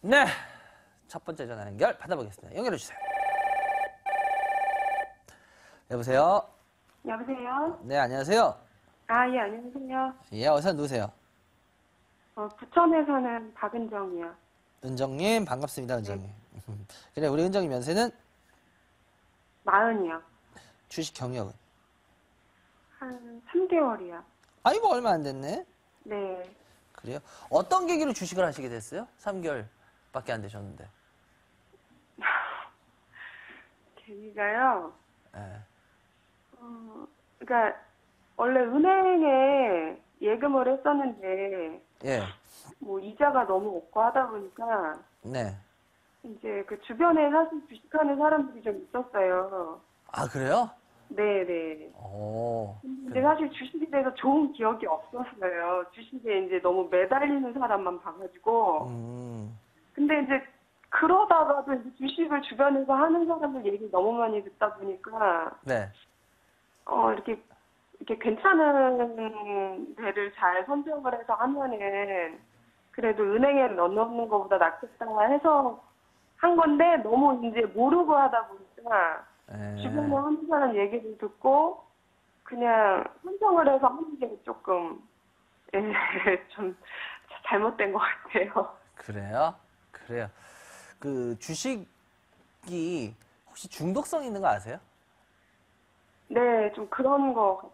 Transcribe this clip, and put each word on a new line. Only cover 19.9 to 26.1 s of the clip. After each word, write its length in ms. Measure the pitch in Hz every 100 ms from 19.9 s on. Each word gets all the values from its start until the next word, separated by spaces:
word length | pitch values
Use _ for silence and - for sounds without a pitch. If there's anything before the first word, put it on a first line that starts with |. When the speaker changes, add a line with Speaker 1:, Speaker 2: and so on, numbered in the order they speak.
| 226 180 165 - _ _ - - _ _
Speaker 1:
주식 260 | - 156
경력은? 380 | - 127 127 98 - _ _ _ _ _ _ _ _ _ _ _ _ _ _
Speaker 2:
한 440 | 262 247 240 233 _
삼 160 | 349 370
개월이요. 540 | 349 277 214 180 170 - _ _ _
Speaker 1:
아이고, 240 | - 381 453
얼마 180 | 262 240
안 120 | 175
됐네. 420 | 143 135 135 214 370 _ _ _
Speaker 2:
네. 380 | -